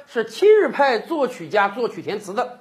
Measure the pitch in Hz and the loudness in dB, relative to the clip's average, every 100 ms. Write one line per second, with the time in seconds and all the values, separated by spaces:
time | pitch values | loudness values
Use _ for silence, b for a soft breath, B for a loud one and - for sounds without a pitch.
0 | B 240 214 - 392 427 311 - 277 226 | B -6 -6 2 6 6 4 2 2 0
1 | - 320 262 - 160 202 196 202 233 - | -2 -4 -4 -4 -4 0 0 0 -6 -6
2 | 147 196 - 202 247 - | -8 -8 -8 -6 -6 -8